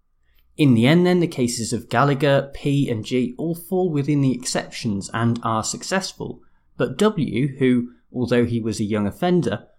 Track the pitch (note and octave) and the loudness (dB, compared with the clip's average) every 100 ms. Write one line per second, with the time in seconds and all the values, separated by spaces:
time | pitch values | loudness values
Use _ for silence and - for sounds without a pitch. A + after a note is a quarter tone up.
0 | _ _ _ _ _ - D3 A2+ B2 E3+ | _ _ _ _ _ 2 4 6 6 4
1 | F3+ F3+ E3 - A#2+ A#2 G#2+ A2+ - A#2 | 4 2 0 0 -2 -2 -4 -6 -2 0
2 | C#3 C#3+ D3 C#3 - - D3 C#3 C#3 A2+ | 2 2 2 2 0 -6 -2 0 0 -2
3 | G2+ B2+ A#2+ - D#3+ E3+ - F#3 F3+ D3 | -2 -2 -2 -4 -6 -6 -4 -2 0 0
4 | C#3+ C#3+ C3+ A#2+ - - - - A#2+ G2 | 0 2 2 0 -2 -6 -6 -6 -4 -4
5 | F2+ A2+ A#2 A#2 A2+ A2 G#2+ - - F#3 | -4 -2 0 0 -2 -2 -4 -6 -4 -4
6 | - - - - _ _ _ - D3 C#3 | -4 -10 -12 -12 _ _ _ -4 -2 2
7 | G#3 G#3 - - C#3+ C3 C3 B2 A#2+ - | 2 2 -2 -2 -2 2 2 2 0 -8
8 | _ - A#2 B2 A#2 A#2 A2 G#2+ G#2 G#2+ | _ -6 0 2 2 0 -2 -4 -2 -2
9 | G2+ - F3 F3+ C3+ G2+ - | -2 -2 0 2 0 -2 -8